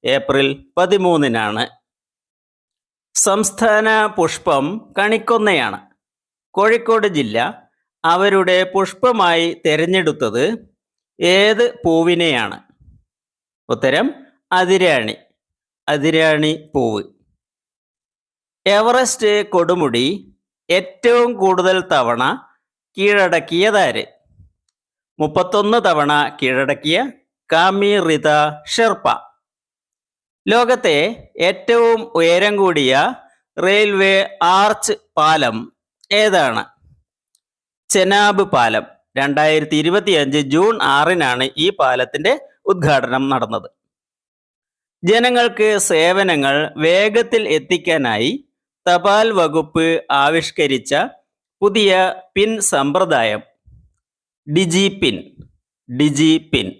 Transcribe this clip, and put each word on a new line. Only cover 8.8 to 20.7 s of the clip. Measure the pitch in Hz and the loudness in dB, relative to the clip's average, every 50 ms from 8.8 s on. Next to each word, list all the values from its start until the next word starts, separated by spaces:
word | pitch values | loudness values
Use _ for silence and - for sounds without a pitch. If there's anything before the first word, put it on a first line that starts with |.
| 190 185 - - - 254 240 220 185 170 170 165 165 170 165 - - | -4 -4 -4 -2 0 0 2 2 0 2 2 0 -2 -4 -6 -4 -2
തെരഞ്ഞെടുത്തത് | 165 151 151 165 170 185 190 175 151 143 151 135 110 101 120 139 190 233 226 - _ _ _ _ _ _ _ _ _ _ - | -2 0 0 0 0 0 0 0 0 -2 -2 -4 -4 -2 -2 -2 -2 -2 -6 -12 _ _ _ _ _ _ _ _ _ _ -2
ഏത് | 165 175 185 196 202 214 220 202 240 240 - - - | 0 2 2 4 4 2 2 2 0 -2 -2 -4 -2
പൂവിനെയാണ്? | 170 165 165 165 175 175 170 170 165 139 120 107 98 - - _ _ _ _ _ - - _ _ _ _ _ _ _ _ _ _ _ _ _ _ - | 0 0 2 2 2 0 0 0 0 0 -2 -4 -6 -8 -14 _ _ _ _ _ -20 -20 _ _ _ _ _ _ _ _ _ _ _ _ _ _ -8
ഉത്തരം | 127 131 - 131 135 165 226 311 294 - - _ _ _ _ _ | -6 -2 -2 -2 0 0 -2 -2 -6 -10 -20 _ _ _ _ _
അതിരാണി. | 185 185 185 180 190 185 185 170 147 127 113 107 107 - _ _ _ _ _ _ _ _ _ _ _ _ _ - | -2 -2 0 2 2 2 2 2 0 0 -2 -4 -10 -12 _ _ _ _ _ _ _ _ _ _ _ _ _ -6
അതിരാണി | 151 147 139 160 160 160 160 160 156 147 156 156 165 156 - - - | -4 -2 0 0 0 2 2 2 2 2 0 -2 -4 -4 -10 -6 -4
പൂവ്. | 139 123 113 107 104 - - _ _ _ _ _ _ _ _ _ _ _ _ _ _ _ _ _ _ _ _ _ _ _ _ _ _ _ _ _ _ _ | -2 -2 -2 -2 -6 -8 -10 _ _ _ _ _ _ _ _ _ _ _ _ _ _ _ _ _ _ _ _ _ _ _ _ _ _ _ _ _ _ _
എവറസ്റ്റ് | 190 202 208 220 233 240 262 254 240 - - 220 208 208 208 208 208 | 0 0 2 2 2 2 2 0 -2 -4 -2 0 0 0 0 -2 0
കൊടുമുടി | - 175 - - - 180 160 135 117 120 127 143 196 202 - - _ _ _ _ _ _ _ - | 0 0 0 0 0 0 -2 -2 0 0 -2 -2 -4 -6 -12 -20 _ _ _ _ _ _ _ -2